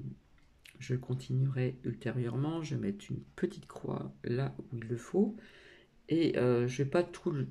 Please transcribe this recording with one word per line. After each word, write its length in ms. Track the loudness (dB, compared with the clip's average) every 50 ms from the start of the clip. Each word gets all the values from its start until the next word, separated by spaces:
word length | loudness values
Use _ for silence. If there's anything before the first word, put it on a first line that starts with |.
| -8 -8 -10 -12 -16 _ -20 -20 -20 -20 _ _ -20 -20 -18 -12
je 160 | -6 -4 -2
continuerai 840 | -2 -2 -2 -4 -4 -2 -2 0 2 2 2 2 2 0 0 -2 -2 -4
ultérieurement. 800 | -6 -6 -4 -4 -2 -2 0 -2 0 0 0 0 0 0 -2 -2
Je 140 | -2 -2
vais 40 | -2
mettre 260 | 0 -2 -2 -4 -6 -6
une 100 | -6 -6 -6 -10 -4
petite 320 | -2 -2 -2 -2 -4 -12
croix 480 | -14 -12 -8 -6 -4 -4 -4 -4 -8 -10 -8 -4
là 320 | -2 0 0 0 -2 -4 -6
où 180 | -8 -8 -6
il 80 | -6 -4
le 120 | -4 -4
faut. 400 | -4 -4 0 2 4 4 4 2 -4 -12 -18 -20 -20 -20 -20 -20 -20 -20 _ _ -20 -4 0
Et, 280 | 4 4 4 4 4 4
euh, 280 | 4 6 6 6 4
je 160 | 2 2 0 0
vais 60 | 2
pas 140 | 4 4 2
tout, 420 | 2 -2 -4 -2 -2 0 0 -2 -2